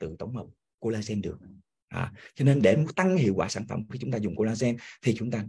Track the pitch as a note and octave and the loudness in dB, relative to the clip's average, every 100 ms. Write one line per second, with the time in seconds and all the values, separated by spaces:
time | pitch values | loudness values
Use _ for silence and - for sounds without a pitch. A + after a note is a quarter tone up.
0 | D#2+ E2+ - B2 - - _ _ A2+ A2 | -10 -8 -8 -8 -10 -18 _ _ -4 -4
1 | G#2 G#2+ F2+ - - - _ _ _ - | -4 -4 -4 -8 -14 -20 _ _ _ -6
2 | F2 - - - C#3 C#3 G2 A2 D#3+ - | -6 -8 -12 0 4 6 6 6 2 2
3 | F#3 F#3 A#2 F#2+ E2+ - - - G#2+ B2+ | 2 4 4 2 -2 -4 -6 -6 -6 -8
4 | C3 A#2+ G#2 E2 A2 A2+ B2+ A#2 - - | -4 -2 -2 -2 -2 0 0 -2 -8 -4
5 | B2+ A2 A#2 A#2 | -2 0 -2 -4